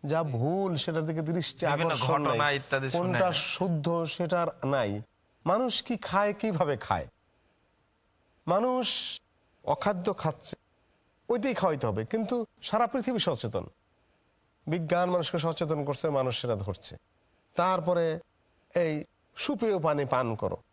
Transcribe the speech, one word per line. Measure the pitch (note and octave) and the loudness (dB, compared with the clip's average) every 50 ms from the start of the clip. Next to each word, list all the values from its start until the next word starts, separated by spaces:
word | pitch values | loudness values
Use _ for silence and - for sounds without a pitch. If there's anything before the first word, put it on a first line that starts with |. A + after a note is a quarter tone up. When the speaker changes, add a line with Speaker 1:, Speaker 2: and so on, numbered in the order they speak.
| - | -2
Speaker 1:
যা | C#3+ D3+ D#3+ E3 | 0 0 0 0
ভুল | D3+ C3 A2+ A#2+ C#3+ E3+ F#3+ G3 F#3+ F3 D3 | 0 0 0 0 0 2 0 0 0 0 -2
সেটার | - - E3 D#3+ D#3 | -2 -2 -2 -2 -2
দিকে | D#3 D#3+ D#3 | -2 -2 -2
দৃষ্টি | D#3+ D3+ E3 F3+ D#3+ - - - - | -2 -2 -2 -2 -2 -2 -4 0 0
Speaker 2:
বিভিন্ন | D#3+ D3 D3 E3 | 2 2 2 2
Speaker 1:
আকর্ষণ | E3 D#3 B2+ A#2+ C3 - D3 | 0 0 0 2 2 2 2
নাই, | D3 C#3+ | 2 2
Speaker 2:
ঘটনা | B2 A#2 C#3+ D3 | 2 2 2 2
ইত্যাদি | C#3+ C#3 C3 - - C3+ C3+ C3+ | 2 0 -2 -2 -2 0 0 0
শুনে। | B2+ E3+ | 0 0
Speaker 1:
কোনটা | F3 F#3 F3+ A#2+ F#3+ F3+ E3 | 0 2 2 4 2 2 2
শুদ্ধ | - - - - - F3+ F#3+ E3+ D#3 C#3+ E3+ E3+ E3+ E3 | 0 -2 -4 -2 -2 0 0 0 0 0 0 0 0 0
সেটার | D#3 - - F3 D#3+ F3+ F3 E3+ D#3+ - - - C3+ | -2 -2 -4 -2 0 2 2 0 0 -2 -4 -2 0
নাই, | C#3 C3+ A#2 G#2 G2+ G#2 G#2+ _ _ _ _ _ _ _ _ | 2 2 2 0 -2 -4 -8 _ _ _ _ _ _ _ _
মানুষ | D#3 F3+ A3 B3+ B3 - - - | 2 2 2 2 0 0 -2 -2
কি | - A#3+ G#3 | -2 -6 -6
খায়, | - - - F#3+ G#3 G#3 G3+ | -4 0 2 2 2 2 0
কিভাবে | G#3 - A3 F#3+ D#3 F3+ D3 C#3+ A2+ | 0 -2 0 2 2 2 2 2 -2
খায়, | - - G#2 E2+ C#2+ - _ _ _ _ _ _ _ _ _ _ _ _ _ _ _ _ _ _ _ _ _ _ _ _ _ _ _ D#3+ | 0 0 0 -2 -2 -6 _ _ _ _ _ _ _ _ _ _ _ _ _ _ _ _ _ _ _ _ _ _ _ _ _ _ _ 2
মানুষ | F3 G3 A3+ B3+ B3+ B3+ B3 - - - - - - - _ _ _ _ _ _ _ _ _ | 2 4 4 2 2 2 0 0 0 -2 -2 -4 -8 -8 _ _ _ _ _ _ _ _ _
অখাদ্য | - D3 - - G3+ G#3 F3+ F3 G#3+ G3 | -2 -2 2 2 0 0 2 0 -2 -2
খাচ্ছে, | - - D#3+ D3+ - - - - _ _ _ _ _ _ _ _ _ _ _ _ _ _ _ | 0 -2 -4 -4 -4 -10 -12 -12 _ _ _ _ _ _ _ _ _ _ _ _ _ _ _
ওইটাই | A#3+ B3 G#3 C#4 A#3+ | 0 0 2 0 0
খাওয়াইতে | - - F#3 D#3 C#3 B2+ A#2 | 2 2 2 2 2 0 -2
হবে। | G2+ G#2 A2+ | 0 -2 -4
কিন্তু | - - A3 A3 F#3+ B3+ A#3+ A3+ - _ _ | -2 -2 -2 -2 0 -2 -2 -4 -6 _ _
সারা | - - - A3 A#3+ A3 | -8 -2 2 2 2 2
পৃথিবী | - C4+ G#3+ - B3+ A3 | 0 -2 -2 0 0 0
সচেতন, | - - D3+ A#2+ - A2+ G#2+ F#2 F2 - _ _ _ _ _ _ _ _ _ _ _ _ _ _ _ _ _ _ _ - | 0 0 0 -2 -4 -4 -4 -4 -6 -6 _ _ _ _ _ _ _ _ _ _ _ _ _ _ _ _ _ _ _ -4
বিজ্ঞান | D3+ F3+ E3 D3+ F3 F3 F3+ F3+ | -2 -2 0 0 2 2 2 2
মানুষকে | F#3 F3+ E3 - - E3+ | 2 0 0 0 -2 -2
সচেতন | D3 E3 D#3+ - E3+ D3+ D#3+ D3 C#3+ | 0 0 -2 -2 -2 -2 -2 -2 -2
করছে, | C#3 C#3+ - - D#3+ | -4 -4 -2 -2 0
মানুষ | C#3+ C3+ C3 B2+ A#2+ - | 0 2 0 0 -2 -2
সেটা | - B2 A2+ | -2 -2 -2
ধরছে। | G2+ G2 F#2+ F#2 - - - - - _ _ _ _ _ _ _ _ _ _ _ | -2 -2 -6 -6 -8 -8 -14 -14 -14 _ _ _ _ _ _ _ _ _ _ _
তারপরে | - E3+ F#3 F#3 F3+ D#3+ E3+ F3+ E3+ E3 E3 D#3 E3+ - _ _ _ _ _ _ _ _ _ - | 0 0 2 2 0 0 0 0 2 2 0 -2 -4 -8 _ _ _ _ _ _ _ _ _ -2
এই | F3 F3 D#3+ D3+ D3+ - _ _ _ _ _ _ - | 0 0 0 -2 -4 -6 _ _ _ _ _ _ -6
সুপেয় | - - D4 G3+ A#3 A3 G#3 F3+ | -4 -4 -2 0 0 0 0 2
পানি | D3+ D#3+ D3+ C#3+ C#3+ | 2 2 2 2 0
পান | B2 - B2+ B2+ A#2 A2 | 2 2 2 2 0 -2
করো | G#2+ - F#2+ F2+ - - _ | -2 -2 -4 -4 -4 -10 _